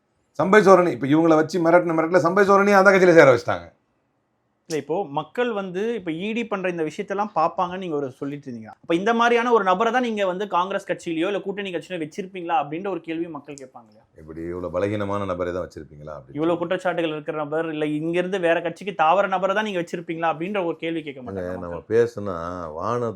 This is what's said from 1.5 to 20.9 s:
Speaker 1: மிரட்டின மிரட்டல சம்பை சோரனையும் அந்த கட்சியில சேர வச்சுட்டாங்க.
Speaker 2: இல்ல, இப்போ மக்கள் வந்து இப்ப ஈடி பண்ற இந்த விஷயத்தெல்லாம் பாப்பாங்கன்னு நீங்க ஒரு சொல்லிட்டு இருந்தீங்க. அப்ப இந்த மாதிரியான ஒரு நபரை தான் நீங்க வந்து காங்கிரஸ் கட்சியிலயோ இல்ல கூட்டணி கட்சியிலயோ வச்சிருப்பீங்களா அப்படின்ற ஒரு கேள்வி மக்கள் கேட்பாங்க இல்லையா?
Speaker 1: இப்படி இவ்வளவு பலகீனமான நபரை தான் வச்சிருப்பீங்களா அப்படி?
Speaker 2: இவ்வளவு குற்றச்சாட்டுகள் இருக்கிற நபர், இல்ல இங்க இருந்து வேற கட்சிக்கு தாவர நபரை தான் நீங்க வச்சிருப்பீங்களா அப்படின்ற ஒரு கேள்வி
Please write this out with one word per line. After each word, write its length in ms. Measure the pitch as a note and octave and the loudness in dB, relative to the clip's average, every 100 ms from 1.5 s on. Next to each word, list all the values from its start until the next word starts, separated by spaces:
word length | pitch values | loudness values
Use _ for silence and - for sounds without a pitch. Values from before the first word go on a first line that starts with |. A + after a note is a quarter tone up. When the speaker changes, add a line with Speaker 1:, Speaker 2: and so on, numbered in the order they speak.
| F3+ | 0
Speaker 1:
மிரட்டின 280 | E3 F3 E3+ | 6 6 4
மிரட்டல 240 | D#3+ D#3+ F3+ | 0 2 2
சம்பை 320 | D#3+ F#3+ G3 | 4 4 6
சோரனையும் 360 | G3 G3+ G3+ | 6 6 6
அந்த 60 | G3 | 6
கட்சியில 240 | F#3+ F3+ | 6 8
சேர 200 | E3 C#3 | 10 10
வச்சுட்டாங்க. 420 | A#2+ - F2+ E2+ _ _ _ _ _ _ _ _ _ _ | 6 0 -6 -8 _ _ _ _ _ _ _ _ _ _
Speaker 2:
இல்ல, 140 | D#3 | -6
இப்போ 260 | C3+ E3+ D3+ | -2 -4 -2
மக்கள் 460 | C#3+ D3+ - B3 | -6 -6 -4 -4
வந்து 420 | G3+ F#3+ F3+ A3+ | -4 -6 -6 -4
இப்ப 160 | A#3 F3+ | -4 -6
ஈடி 360 | D#3+ G3+ A3+ A#3 | -6 -4 -4 -4
பண்ற 220 | G3 F#3 | -4 -4
இந்த 140 | F3 | -2
விஷயத்தெல்லாம் 480 | D#3 D3+ F#3+ G3 G#3 | -6 -6 -8 -4 -2
பாப்பாங்கன்னு 440 | D#3+ E3 - F3 F#3 | 0 0 0 -4 -4
நீங்க 180 | F#3 D3 | -6 -6
ஒரு 140 | C#3 | -6
சொல்லிட்டு 400 | - C#3+ D3 C3+ | -8 -10 -10 -12
இருந்தீங்க. 140 | A#2 | -14
அப்ப 300 | G#2+ - - | -16 -20 -2
இந்த 200 | E3+ G3+ | 0 2
மாதிரியான 380 | A#3 A#3 A#3+ A#3+ | 2 2 2 4
ஒரு 120 | A#3 | 2
நபரை 280 | F#3+ F#3 A3 | 4 2 2
தான் 100 | A#3+ | 0
நீங்க 240 | B3 G#3+ G3 | -2 -2 -2
வந்து 220 | F3+ G3+ | -2 -2
காங்கிரஸ் 400 | F3 F#3 G3 - | -2 -2 -6 -6
கட்சியிலயோ 360 | E3+ F3 D#3+ F#3 | -8 -4 -4 -2
இல்ல 140 | G3 | -2
கூட்டணி 320 | G3 G3 G3 | -6 -8 -8
கட்சியிலயோ 360 | E3+ D3+ F3+ D3+ | -8 -8 -8 -8
வச்சிருப்பீங்களா 560 | F3 F#3 F#3+ E3+ E3 | -8 -12 -10 -2 -2
அப்படின்ற 240 | C#3+ D#3+ G3 | -2 -6 -6
ஒரு 120 | F3 | -6
கேள்வி 280 | E3 E3 E3+ | -6 -8 -8
மக்கள் 260 | D3 C#3+ | -10 -16
கேட்பாங்க 280 | C#3 C3+ B2 | -18 -18 -20
இல்லையா? 220 | A2 G#2+ _ - | -20 _ _ -20
Speaker 1:
இப்படி 220 | D#2 D#2+ | -16 -12
இவ்வளவு 400 | E2+ F2 F2 F2 | -8 -6 -4 -2
பலகீனமான 460 | G2+ G#2+ G2 G2+ G2 | -2 -2 -4 -4 -4
நபரை 260 | F2+ F2 | -4 -4
தான் 160 | F2+ E2 | -4 -8
வச்சிருப்பீங்களா 380 | E2+ D2+ D2 D2+ | -14 -18 -18 -16
அப்படி? 260 | D2 - | -16 -14
Speaker 2:
இவ்வளவு 260 | C#3+ E3 E3 | -4 -2 -2
குற்றச்சாட்டுகள் 520 | E3+ F3+ F#3 E3+ E3 | -4 -4 -4 -2 -4
இருக்கிற 280 | D3+ D3 D3+ | -6 -8 -8
நபர், 300 | D3 D#3 E3 | -4 -4 -4
இல்ல 180 | D3+ D3+ | -4 -4
இங்க 320 | D3+ D#3+ F3 | -2 -2 -2
இருந்து 220 | F3+ F#3+ | -2 -2
வேற 200 | E3+ E3+ | 0 0
கட்சிக்கு 440 | E3 D#3+ F#3+ F3 | -2 -8 -10 0
தாவர 240 | D#3 F#3 G3 | 2 4 2
நபரை 260 | F#3 F#3+ | 0 0
தான் 100 | G3 | 0
நீங்க 160 | G#3+ F3+ | -2 -4
வச்சிருப்பீங்களா 560 | E3+ F3 E3+ E3 E3 D#3 | -4 -8 -8 -4 -2 -2
அப்படின்ற 280 | F3 G#3 E3+ | -4 -4 -4
ஒரு 100 | D#3 | -4
கேள்வி 260 | E3 | -6